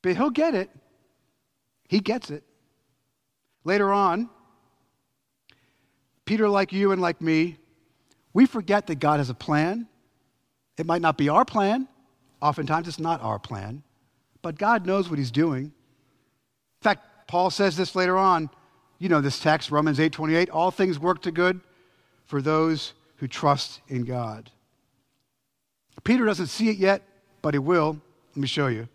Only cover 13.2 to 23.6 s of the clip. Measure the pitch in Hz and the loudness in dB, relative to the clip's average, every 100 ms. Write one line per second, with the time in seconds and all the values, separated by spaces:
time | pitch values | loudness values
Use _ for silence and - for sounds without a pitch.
13.2 | 113 107 - 104 101 135 _ _ _ _ | -4 -6 -8 -12 -12 -14 _ _ _ _
14.2 | _ _ 170 156 202 233 180 196 175 151 | _ _ -12 -2 0 2 2 -2 0 -2
15.2 | 127 120 165 131 147 _ _ _ _ _ | -2 0 0 0 -8 _ _ _ _ _
16.2 | _ _ _ _ _ _ 220 - _ _ | _ _ _ _ _ _ -2 -2 _ _
17.2 | - 175 185 - 196 156 180 190 180 185 | -4 0 0 2 0 0 -4 0 2 4
18.2 | 190 170 156 _ _ _ _ _ 180 160 | 4 2 0 _ _ _ _ _ 0 2
19.2 | 139 - 156 151 - 147 156 143 160 156 | 2 0 2 2 0 0 2 2 0 0
20.2 | 156 165 180 156 180 180 190 151 170 185 | 0 0 0 0 -2 0 -2 0 -2 -2
21.2 | 180 165 180 185 _ _ _ _ _ _ | -4 0 0 0 _ _ _ _ _ _
22.2 | _ 143 139 156 160 156 - - _ _ | _ -4 0 2 2 -2 -6 -16 _ _
23.2 | 131 - 151 139 | -10 0 2 2